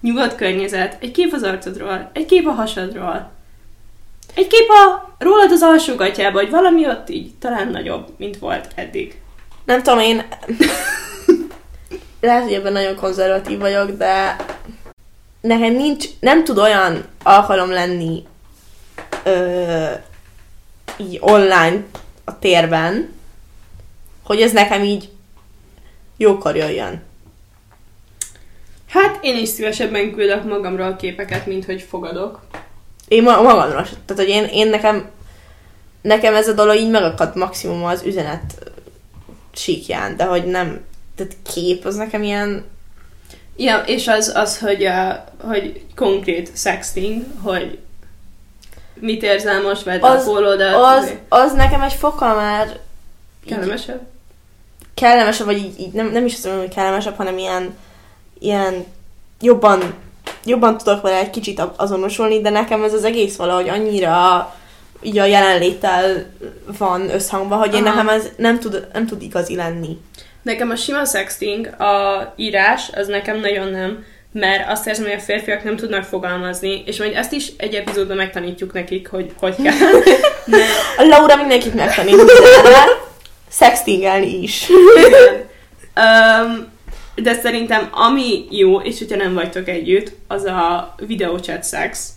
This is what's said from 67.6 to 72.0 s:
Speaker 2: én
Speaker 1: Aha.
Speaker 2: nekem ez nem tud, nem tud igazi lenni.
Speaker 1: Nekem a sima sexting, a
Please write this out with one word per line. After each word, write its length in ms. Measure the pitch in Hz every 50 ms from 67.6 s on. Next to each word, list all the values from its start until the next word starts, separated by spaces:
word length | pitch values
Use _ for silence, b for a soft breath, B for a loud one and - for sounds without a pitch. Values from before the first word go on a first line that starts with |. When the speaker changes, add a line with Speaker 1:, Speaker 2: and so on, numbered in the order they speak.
| 220 - 208
Speaker 2:
én 120 | 208 214
Speaker 1:
Aha. 40 | 208
Speaker 2:
nekem 200 | 214 233 214 214
ez 200 | 214 220 214 - - -
nem 220 | 226 226 233 240
tud, 280 | 240 233 196 190 190 - -
nem 120 | 208 226 226
tud 140 | 220 -
igazi 340 | 185 - - 180 175 175 -
lenni. 420 | 180 175 165 170 170 165 156 160 165 - _ b b b b b b
Speaker 1:
Nekem 280 | b 247 226 226 240 240
a 60 | 226
sima 300 | 240 - - 277 285 285
sexting, 600 | 277 - 202 196 196 - - - - 208 220 233 - - -
a 520 | - 202 202 202